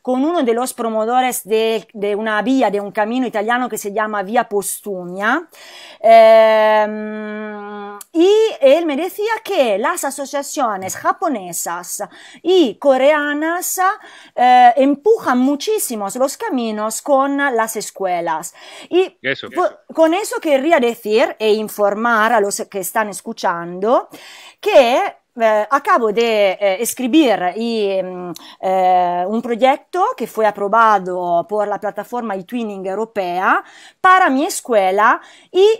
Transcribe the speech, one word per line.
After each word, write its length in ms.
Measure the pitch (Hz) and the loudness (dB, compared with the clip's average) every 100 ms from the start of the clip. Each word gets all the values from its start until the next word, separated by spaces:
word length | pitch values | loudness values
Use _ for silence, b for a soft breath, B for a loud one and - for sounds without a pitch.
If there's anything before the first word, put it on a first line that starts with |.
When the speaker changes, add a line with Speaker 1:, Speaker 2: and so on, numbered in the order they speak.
Speaker 1:
con 220 | - 254 | -2 -2
uno 180 | 294 349 | 0 0
de 120 | 247 | 0
los 200 | 226 254 | -2 -4
promotores 680 | - 233 220 220 254 254 240 | -4 -4 -2 0 0 0 -4
de, 400 | 180 220 226 220 - | -2 0 0 -2 -6
de 220 | 220 202 | -6 -4
una 260 | 208 220 214 | -2 -2 -2
vía, 300 | 202 269 220 | 0 2 2
de 80 | 202 | -2
un 120 | 202 | -4
camino 340 | 208 208 254 247 | -4 -2 -2 -2
italiano 400 | 214 214 240 247 | -4 -2 -2 -2
que 100 | 214 | -6
se 140 | 208 | -6
llama 320 | 202 214 208 | -4 -4 -4
Via 220 | 190 240 226 | -2 -2 -2
Postumia. 1000 | 202 190 - 208 185 175 185 214 294 339 B B B B B | -4 -4 -10 -10 -10 -10 -4 -2 -2 -6 B B B B B
Ehm, 2000 | 226 226 220 220 220 220 214 214 214 214 214 214 214 214 214 208 208 208 202 403 - | 6 8 8 8 6 4 4 2 0 -4 -8 -10 -10 -10 -10 -12 -12 -14 -14 -16 -6
y 180 | 330 359 427 440 - | 2 4 4 2 2
él 240 | 269 311 | 4 4
me 100 | 339 | 2
decía 360 | 277 349 - 427 440 | -2 -4 -4 -4 -4
que 340 | - 381 247 196 | -2 0 0 0
las 260 | 277 349 | -2 -4
asociaciones 920 | 285 277 269 285 277 302 240 196 190 | -6 -8 -8 -8 -6 -4 -4 -4 -8
japonesas 1080 | - 330 359 349 233 180 170 196 175 175 - 202 B B B | -4 -4 -2 -4 -4 -8 -10 -8 -10 -10 -12 -12 B B B
y 340 | 330 370 269 | 0 2 2
coreanas, 1040 | - 285 254 269 302 294 294 320 349 359 - 370 415 B B B | 2 0 4 4 2 -2 -4 -4 -4 -6 -2 -2 -2 B B B
eh, 380 | - 247 247 247 - | 0 4 8 8 6
empujan 640 | 269 285 415 440 330 247 | 2 2 2 2 2 0
muchísimo 680 | 262 285 415 427 - 220 196 | 0 0 -2 -4 -4 -6 -8
los 220 | 247 277 - | -2 -2 -2
caminos 640 | 453 269 226 214 214 220 | -6 -4 -4 -4 -6 -6
con 360 | - 269 277 277 | 0 0 2 0
las 380 | 285 226 220 | 0 0 -2
escuelas. 800 | 220 - - 190 175 170 160 170 B B B B | -6 -10 -6 -4 -2 -2 -6 -8 B B B B
Y 280 | 349 370 _ | -2 -2 _
Speaker 2:
Eso. 280 | 262 - - | -6 -6 -6
Speaker 1:
fu-, 420 | 262 349 - _ | -4 -4 -4 _
con 200 | - 320 | 0 2
eso 260 | 349 427 480 | 2 -4 -6
querría 400 | 320 269 294 330 | 0 0 2 2
decir 560 | 240 226 214 214 330 - | 2 -4 -2 0 0 -2
e 140 | 220 | 0
informar 580 | 214 214 - 202 208 233 | 0 -2 -2 -2 0 -2
a 260 | 226 220 233 | 0 2 2
los 220 | 202 196 202 | 0 -6 -8
que 100 | 202 | -8
están 300 | 180 226 208 | -4 -4 -4
escuchando, 1000 | 185 - 226 196 170 170 180 208 294 - B B B B B | -8 -14 -6 -4 -4 -8 -6 0 0 -2 B B B B B
que, 420 | - 320 233 285 392 - _ 240 | 2 4 4 2 -2 -8 _ -2
eh, 260 | 226 214 214 | 2 2 0
acabo 420 | 285 349 349 220 | -2 2 2 2
de, 400 | 208 233 214 196 | 0 0 2 2
eh, 260 | 180 202 185 | 2 -2 0
escribir 600 | 233 - 254 302 269 190 180 | -4 -4 0 2 4 2 -2
y, 460 | 202 233 226 202 190 | -4 -4 -2 -2 -2
mm, 300 | 185 180 180 165 B B | -4 -8 -12 -14 B B
eh, 640 | 190 190 185 185 180 175 185 | -2 2 4 4 2 -2 -2
un 140 | 220 | -4
proyecto 640 | 233 233 262 294 _ 359 427 | -4 2 2 2 _ -2 -2
que 120 | 508 233 | -4 -8
fue 180 | - | 0
aprobado 1000 | 214 208 202 220 226 202 185 180 175 170 170 | -2 0 0 4 4 4 0 -4 0 -2 0
por 200 | 208 208 | -4 -4
la 120 | 196 | -4
plataforma 560 | 208 196 196 226 220 | -6 -8 -10 -8 -6
eTwinning 500 | 190 185 247 220 196 | -8 -8 -8 -8 -8
europea 800 | 190 196 220 208 180 175 208 330 B B B _ | -8 -6 -6 -6 -6 -2 0 0 B B B _
para 300 | 370 370 349 | 4 4 4
mi 160 | 262 | 2
escuela 720 | 349 - - 220 190 196 220 339 B B B | -2 -6 0 0 2 2 2 2 B B B
y 140 | 359 415 | 2 2